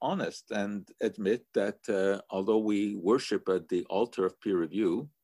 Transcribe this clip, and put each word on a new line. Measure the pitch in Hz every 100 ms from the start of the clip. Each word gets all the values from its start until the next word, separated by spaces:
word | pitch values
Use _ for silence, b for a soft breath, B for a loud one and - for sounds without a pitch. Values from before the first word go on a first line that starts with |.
honest | 139 190 85 - -
and | 104 101 104 - -
admit | 113 104 98 120 -
that, | 117 101 - -
uh, | 101 98 98 -
although | 95 98 110
we | 107 104 104 101
worship | 87 127 - 98 -
at | 92 85
the | 90 -
altar | 95 123 - 117
of | -
peer | 104 98
review, | - 98 98 95 147 _